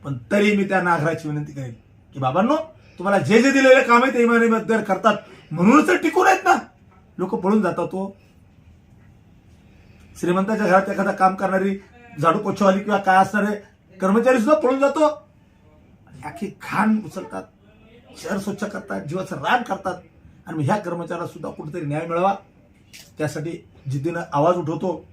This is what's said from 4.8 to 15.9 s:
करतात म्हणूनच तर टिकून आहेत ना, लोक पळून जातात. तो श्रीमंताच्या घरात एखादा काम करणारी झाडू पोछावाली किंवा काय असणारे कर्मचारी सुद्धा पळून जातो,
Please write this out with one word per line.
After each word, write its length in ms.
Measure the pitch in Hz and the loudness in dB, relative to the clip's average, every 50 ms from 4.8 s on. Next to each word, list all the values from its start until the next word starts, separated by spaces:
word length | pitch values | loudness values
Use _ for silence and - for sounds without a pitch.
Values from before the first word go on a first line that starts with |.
| - | 0
करतात 320 | - 190 180 - 190 202 - - - - - - _ | -2 -4 2 2 0 0 0 -6 -16 -20 -20 -16 _
म्हणूनच 360 | 151 160 175 208 262 302 - - | -4 2 4 6 6 6 6 4
तर 80 | 359 | 0
टिकून 320 | - - 320 311 370 370 392 | 0 0 0 0 2 4 4
आहेत 160 | 381 359 - | 2 2 2
ना, 100 | 359 381 - - - _ _ _ _ _ _ _ _ _ - | 2 2 2 0 -10 _ _ _ _ _ _ _ _ _ -8
लोक 180 | 180 185 - | -6 -6 -6
पळून 260 | 196 175 185 214 220 | -2 0 0 2 2
जातात. 260 | 190 175 165 165 170 165 | 2 0 -2 -4 -6 -6
तो 280 | - 190 196 196 - _ _ _ _ _ _ _ _ _ _ - - _ _ _ _ _ _ _ _ _ _ _ _ _ _ _ - _ _ - _ - - _ - - - - - | -6 -8 -8 -8 -12 _ _ _ _ _ _ _ _ _ _ -20 -20 _ _ _ _ _ _ _ _ _ _ _ _ _ _ _ -20 _ _ -20 _ -20 -20 _ -20 -20 -20 -20 -12
श्रीमंताच्या 500 | - - 165 180 190 196 202 220 196 208 175 | -6 -4 -2 0 0 0 -2 -2 -2 0 4
घरात 220 | 180 196 190 208 | 4 4 4 2
एखादा 220 | 196 170 196 196 | -4 -2 -2 -4
काम 240 | 190 - 185 190 190 | 0 2 2 0 0
करणारी 420 | 190 202 185 190 190 190 196 196 196 - - _ - - - - 147 | 0 -4 -2 -2 0 -2 -2 -4 -6 -10 -18 _ -20 -20 -20 -10 -2
झाडू 180 | 147 170 202 214 | 0 0 0 0
पोछावाली 400 | - 196 - - 202 190 190 196 | -2 -4 -2 2 2 2 2 2
किंवा 180 | 196 208 208 190 | 0 -2 -2 0
काय 180 | 196 196 185 190 | 2 4 4 4
असणारे 380 | 196 190 - 214 202 208 208 208 - _ _ _ _ _ - - | 4 4 2 -2 -2 -2 -4 -6 -10 _ _ _ _ _ -10 -4
कर्मचारी 400 | 190 190 196 233 233 254 254 254 | -2 0 2 2 4 4 2 2
सुद्धा 180 | 208 269 311 | 4 2 2
पळून 240 | 311 - 247 262 269 | 2 2 0 0 2
जातो, 280 | 277 277 277 311 302 302 302 - - _ _ _ _ _ _ _ _ _ _ _ _ _ | 0 0 2 2 2 0 0 -4 -14 _ _ _ _ _ _ _ _ _ _ _ _ _